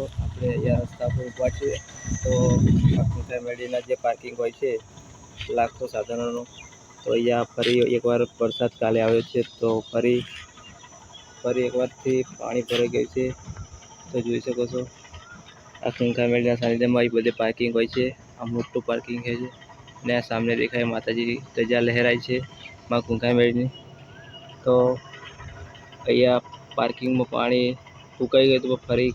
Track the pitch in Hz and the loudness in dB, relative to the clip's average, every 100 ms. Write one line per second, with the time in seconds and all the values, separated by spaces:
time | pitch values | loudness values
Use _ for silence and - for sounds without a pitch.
0 | 135 - - - 123 117 120 120 120 - | -8 -6 -6 -4 -4 -2 0 0 -2 -6
1 | 123 127 127 117 127 - 139 143 - - | -4 -4 -6 -4 -4 -2 -4 -6 -12 -14
2 | - - 127 127 127 - - - 120 - | -8 -4 0 2 4 4 4 6 4 4
3 | - - - 123 120 123 123 123 123 127 | 0 -2 -6 -8 -8 -8 -4 -4 -2 -2
4 | 120 113 123 120 117 113 135 113 - - | -2 -4 -8 -4 -4 -2 -2 -4 -6 -20
5 | - - - - - 117 117 - 127 110 | -20 -20 -20 -14 -6 -2 -2 -2 -8 -6
6 | 107 117 120 120 123 - - - - - | -6 -4 -4 -6 -10 -16 -20 -20 -20 -12
7 | 120 120 117 120 117 - 120 123 120 123 | -2 2 2 2 0 -2 2 4 4 2
8 | 120 120 120 - 113 - 120 - 113 113 | 2 2 0 0 -2 0 -4 0 0 2
9 | 113 117 117 123 117 - 117 113 - 117 | 4 2 0 -2 -4 -2 0 0 -2 0
10 | 120 123 123 - - - - - - - | 2 2 -2 -14 -18 -20 -20 -20 -20 -20
11 | - - - - 123 123 123 123 127 - | -20 -20 -20 -6 -2 0 0 0 -2 -4
12 | 135 131 123 - 113 120 117 120 120 117 | -2 0 -2 -8 -6 -4 -2 0 0 0
13 | 120 131 127 127 - - - - - - | -2 -2 -2 -4 -14 -14 -16 -18 -20 -20
14 | - 127 117 117 127 120 120 127 127 - | -8 -4 -2 -4 -2 -4 -2 -4 -8 -14
15 | - - - - - - - - - - | -20 -20 -20 -20 -20 -20 -20 -8 -6 0
16 | 120 120 120 120 120 120 117 117 120 123 | 0 2 2 4 2 2 0 2 2 4
17 | 120 117 117 - 113 113 120 117 117 127 | 4 2 2 0 -2 0 0 0 0 0
18 | 127 - - - 117 117 117 127 120 117 | -2 -4 -20 -12 -6 -6 -4 -4 -2 -4
19 | - 120 120 120 127 - - - - - | -4 -8 -6 -6 -8 -12 -20 -20 -20 -10
20 | 123 120 - 113 117 117 120 123 117 113 | -2 -2 0 -2 0 0 0 0 -2 -2
21 | 113 113 117 120 - - 117 120 120 120 | -2 -2 -2 -4 -6 -4 0 2 2 4
22 | 120 120 120 127 131 - - - - 120 | 4 2 0 -4 -4 -16 -20 -16 -4 -2
23 | 117 113 120 120 120 120 131 - - - | -2 -2 2 4 4 2 -2 -4 -20 -20
24 | - - - - - - 131 123 127 127 | -20 -20 -20 -20 -20 -6 2 4 4 0
25 | - - - - - - - - - - | -6 -18 -18 -18 -18 -16 -18 -18 -20 -8
26 | - 120 123 123 - - - - 120 120 | 2 4 6 4 0 -20 -10 -2 -2 -2
27 | 127 127 123 123 120 123 123 127 - - | 0 0 0 0 2 2 2 -2 -12 -20
28 | - - 127 135 135 131 127 127 - 120 | -16 -6 2 6 6 4 2 -4 0 0
29 | 127 | 0